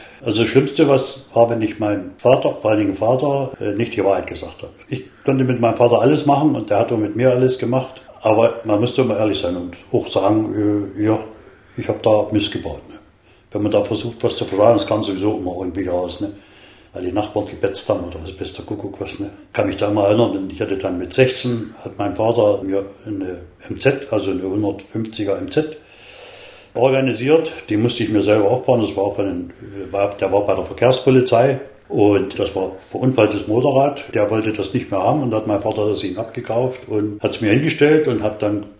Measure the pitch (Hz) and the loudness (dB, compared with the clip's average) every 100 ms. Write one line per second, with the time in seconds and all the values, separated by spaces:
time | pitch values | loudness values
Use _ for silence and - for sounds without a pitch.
0 | - - 120 107 110 135 147 - 143 135 | -16 -8 -2 0 4 4 2 2 4 4
1 | - - - 117 120 113 107 107 104 104 | 2 -8 -2 4 4 2 -2 -2 -2 -2
2 | 92 - 123 139 147 - 107 107 98 95 | -6 0 4 4 2 0 0 2 2 0
3 | 110 127 147 139 131 - 104 101 117 104 | 0 2 0 -2 -4 -6 -4 -2 -2 0
4 | 95 92 87 - - - - - - 127 | 2 0 -2 -10 -12 -14 -18 -18 -10 -10
5 | - - - 135 127 117 117 113 120 120 | -10 -4 0 2 2 2 0 4 4 6
6 | 131 151 147 139 151 117 107 101 - 117 | 4 4 4 4 4 0 0 0 2 0
7 | 101 104 127 123 131 127 117 131 127 - | -2 2 2 4 2 2 0 -2 -2 -10
8 | - - 110 107 117 - 110 104 120 - | -20 -2 2 4 4 2 -2 0 2 2
9 | 120 104 107 98 92 90 90 - - 120 | 0 2 0 0 -2 -4 -8 -14 -4 -2
10 | - 101 98 110 107 101 104 104 95 98 | 0 0 2 2 0 0 0 0 -2 -2
11 | 107 107 - - - - _ - - - | 0 0 -4 -18 -20 -20 _ -6 -4 0
12 | 113 107 104 104 - - - 73 - - | 4 4 2 0 -2 -4 -8 -12 -16 -20
13 | - _ _ _ _ 104 104 107 101 107 | -20 _ _ _ _ -4 0 2 0 -2
14 | 120 - 117 - 110 98 110 110 - 107 | -6 -4 -4 -2 -2 4 4 4 2 -2
15 | 101 95 104 107 90 87 92 92 90 90 | -2 -2 -2 -2 -4 -6 -6 -6 -4 -2
16 | 90 - 104 - - - - - _ 92 | -4 -6 -8 -10 -20 -20 -20 -20 _ -10
17 | 90 95 107 104 - - 101 - - 95 | -4 -2 -2 -4 -6 -4 -4 -4 -2 -4
18 | 87 82 80 - - - - 107 98 - | -4 -10 -12 -12 -12 -12 -10 -10 -10 -10
19 | 95 - 101 - - - 101 - 104 104 | -10 -8 -10 -12 -6 -2 -2 -2 0 2
20 | 98 107 110 95 95 92 101 98 95 90 | 4 4 2 0 -6 -6 -6 -4 -4 -6
21 | 90 - 127 127 127 117 107 - - - | -2 2 2 2 -4 -4 -6 -14 -14 -6
22 | 101 95 110 117 104 98 95 98 98 - | -6 0 0 4 2 2 -2 -4 -4 -12
23 | 110 98 92 87 85 - - 95 135 - | -10 -8 -8 -10 -16 -20 -14 -4 -2 -2
24 | - 107 95 90 95 101 101 92 - 110 | -2 -4 -2 -4 -4 -2 -2 -4 -8 -8
25 | 110 - 101 98 - 156 151 - - - | -8 -6 -4 -4 -2 -4 -4 -8 -20 -20
26 | - - - - - - - - 131 135 | -20 -20 -20 -20 -20 -20 -10 0 2 4
27 | 131 107 131 160 156 - - 107 120 - | 0 0 2 2 2 -8 -4 0 0 0
28 | 110 107 98 107 101 127 - 120 101 95 | 0 2 4 4 4 2 2 2 0 -2
29 | 101 - 98 90 85 - 107 98 90 98 | -2 -2 -4 -6 -10 -14 -16 -14 -6 -2
30 | 101 - 95 98 101 - 87 - 120 127 | -2 0 0 2 2 -2 -4 2 2 4
31 | - 131 123 117 135 135 - - - 139 | 4 4 6 4 4 0 -6 -20 -6 2
32 | 104 101 95 - 95 95 95 - - - | 4 4 0 -4 -4 -4 -6 -8 -12 -2
33 | 131 127 107 104 - 110 139 131 139 143 | 2 4 4 2 0 2 2 4 2 0
34 | - 110 101 110 107 104 98 120 - 98 | -4 -2 0 0 -2 -4 -4 -4 -4 0
35 | 104 147 123 110 110 101 110 107 107 98 | 2 0 0 -2 -2 -2 -2 -2 -2 -2
36 | 95 90 - 127 117 113 127 - - 107 | -4 -6 -8 -8 -4 -2 -2 -4 -6 -4
37 | 107 104 104 - 107 120 156 - 147 156 | -4 -4 -6 -2 0 2 2 2 4 4
38 | 147 110 107 - 104 104 - - | 2 0 -2 -2 -2 -2 -6 -12